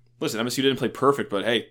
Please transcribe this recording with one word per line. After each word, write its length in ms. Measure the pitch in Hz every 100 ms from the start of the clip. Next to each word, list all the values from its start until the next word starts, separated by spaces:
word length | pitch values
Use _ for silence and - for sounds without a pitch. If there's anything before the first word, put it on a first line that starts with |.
| _ -
listen, 220 | 156 110
M 60 | 120
S 100 | 120
U 40 |
didn't 160 | 135 127
play 120 | 117
perfect, 400 | - 131 139 107
but 160 | 101 101
hey, 240 | 117 -